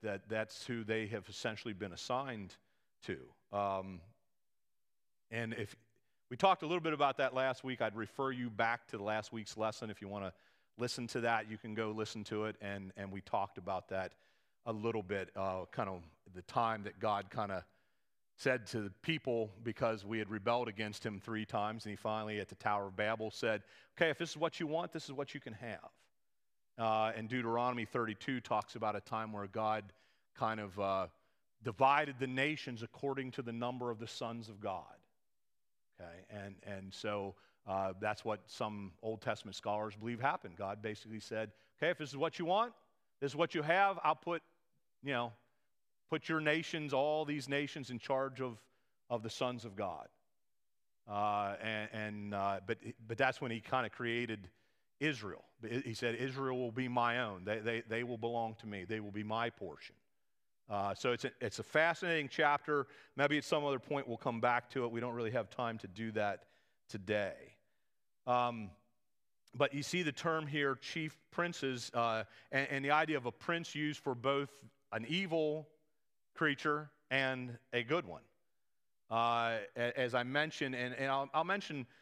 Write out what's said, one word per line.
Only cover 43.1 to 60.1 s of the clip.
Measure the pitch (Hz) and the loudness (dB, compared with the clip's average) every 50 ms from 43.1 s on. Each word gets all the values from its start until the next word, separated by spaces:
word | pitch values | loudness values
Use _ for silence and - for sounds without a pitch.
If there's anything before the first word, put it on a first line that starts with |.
| _ _ | _ _
this | 139 139 135 | -4 -2 2
is | |
what | 147 170 160 - | 2 2 2 2
you | 160 147 | 2 4
have, | 151 170 190 196 196 190 170 - | 6 6 8 6 6 4 4 4
I'll | 151 156 | 4 4
put, | - - 170 170 160 - _ _ _ _ _ _ _ _ _ _ _ - | 4 0 -2 -4 -4 -4 _ _ _ _ _ _ _ _ _ _ _ -2
you | 139 135 | 0 2
know, | 120 120 117 110 - _ _ _ _ _ _ _ _ _ _ _ _ _ _ | 2 0 0 -4 -10 _ _ _ _ _ _ _ _ _ _ _ _ _ _
put | 160 156 - | -4 -2 0
your | - 160 156 | 0 0 2
nations, | 156 151 151 165 165 - - 160 151 143 139 | 4 4 4 4 2 -2 -4 -4 -2 2 2
all | 131 143 151 151 156 156 | 4 4 4 4 2 2
these | 147 147 147 127 135 | 0 -2 -2 -2 0
nations | 139 143 147 135 - 156 131 123 | 0 0 0 0 -4 -8 -8 -6
in | 127 113 | -6 -6
charge | - - 135 131 135 135 131 120 | -2 0 2 2 2 0 -2 -4
of, | 131 127 113 107 - _ _ _ _ _ _ _ _ - | -4 -4 -6 -8 -14 _ _ _ _ _ _ _ _ -4
of | 120 117 107 | -4 -2 -2
the | 110 | -4
sons | - - 139 123 123 117 110 | -2 0 0 0 0 -2 -6
of | 113 95 | -8 -4
God." | 101 101 92 85 69 55 - _ _ _ _ _ _ _ _ _ _ _ _ _ _ _ _ _ _ _ | -4 -2 -2 -4 -6 -8 -14 _ _ _ _ _ _ _ _ _ _ _ _ _ _ _ _ _ _ _
Uh, | 110 104 101 104 104 104 104 101 98 101 - | -4 0 2 2 4 4 2 2 0 0 -2
and, | 104 110 110 107 107 107 - | -2 -2 -2 -2 -2 -4 -4
and, | 110 107 107 104 104 104 104 101 | -4 -4 -4 -4 -6 -4 -2 0
uh, | 98 98 101 98 95 92 | 2 2 2 2 0 -2
but, | 95 113 - - 113 - - 113 | -2 -4 -4 -4 -8 -12 -12 -10
but | 110 117 107 | -6 0 4
that's | 135 131 131 - 143 | 4 4 4 2 -2
when | 120 | -2
he | 113 113 | -2 -4
kinda | - - 135 131 120 104 | -2 0 2 2 2 0
created | - - 120 117 117 120 120 113 110 104 92 90 - _ _ _ _ _ _ _ _ _ | -2 -2 -2 0 0 2 0 0 -2 -4 -6 -10 -18 _ _ _ _ _ _ _ _ _
Israel. | 143 156 143 113 107 98 78 - - - _ - 113 110 117 131 131 | 0 0 0 -2 -4 -8 -8 -10 -12 -18 _ -12 -6 -4 -2 -2 -2
He | 127 110 | -2 -2
said, | - 127 117 117 | 0 0 0 2
"Israel | 113 131 135 127 139 135 131 127 127 | 2 0 -2 -2 -2 -2 0 0 0
will | 127 120 110 | -2 -2 -2
be | 131 127 | -2 -2
my | 123 123 123 120 120 117 123 123 | 2 4 4 4 6 4 4 2
own. | 107 98 90 92 | 0 -2 -4 -2
They, | 104 107 113 | -2 -2 0
they, | 107 117 113 117 117 107 | 0 0 0 -2 -2 -2
they | 110 117 123 | -2 -2 -2
will | 120 123 | -2 -2
belong | 110 117 117 120 117 113 110 110 - | -2 -2 -2 -2 -2 -2 -4 -4 -8
to | - 107 | -8 -8
me. | 104 98 90 | -6 -6 -4
They | 98 113 110 | -4 -4 -4
will | 104 104 | -4 -4
be | 98 107 107 | -6 -6 -4
my | 107 110 113 117 120 | -2 0 0 0 0
portion." | - - 104 85 71 - - - - _ _ _ | -2 -4 -8 -10 -10 -12 -16 -18 -20 _ _ _